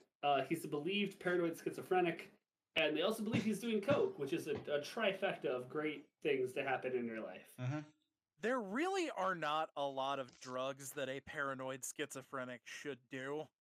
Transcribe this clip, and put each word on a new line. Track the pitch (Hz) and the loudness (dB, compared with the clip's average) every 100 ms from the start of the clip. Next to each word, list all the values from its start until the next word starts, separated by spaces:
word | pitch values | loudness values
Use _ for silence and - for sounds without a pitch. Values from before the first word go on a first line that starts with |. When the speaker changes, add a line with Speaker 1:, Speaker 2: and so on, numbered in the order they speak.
| - - | -16 0
Speaker 1:
uh, | 143 139 131 | 4 4 4
he's | 160 | 0
a | 135 | 0
believed | 147 160 202 196 - | -2 0 2 0 0
paranoid | 180 175 170 165 | 2 4 2 0
schizophrenic, | - - - - 180 - - - _ _ _ 165 | -4 -4 2 4 4 2 -6 -18 _ _ _ 2
and | 151 151 | 4 4
they | |
also | 196 214 | 2 2
believe | 214 247 | 0 2
he's | 214 196 | 2 0
doing | 233 214 | 2 2
coke, | - - - - | 4 4 4 0
which | 143 | -2
is | 165 160 | -2 0
a, | - - | -4 0
a | 147 | -2
trifecta | - 233 208 196 190 - 151 | -2 0 2 2 0 0 -2
of | 127 131 | -2 -2
great | 151 151 143 - _ | -2 -2 -4 -12 _
things | 156 135 127 | 2 2 2
to | 139 | 0
happen | 131 127 127 | 0 0 0
in | 123 117 | -2 -2
your | 110 | -4
life. | 98 90 - - | -6 -10 -14 -6
Speaker 2:
Mm-hmm. | 127 151 151 _ _ _ _ _ | -4 -4 -8 _ _ _ _ _
Speaker 3:
There | 220 262 | -2 0
really | 196 233 359 392 339 - | 0 0 0 0 0 0
are | 185 | 0
not | 175 151 156 160 151 | 0 0 0 0 0
a | |
lot | 143 135 135 139 | -2 0 0 0
of | 123 - | -4 -10
drugs | 127 127 135 139 139 | -6 -2 -2 -4 -8
that | 147 131 | -4 -4
a | 135 | -4
paranoid | - 151 139 131 131 135 | -6 -4 -2 -2 -6 -6
schizophrenic | - - 143 135 - 135 127 120 | -6 -6 -6 -8 -8 -6 -6 -8
should | - - 147 123 127 | -12 -10 -8 -8 -8
do, | 135 135 151 151 _ | -6 -4 -4 -6 _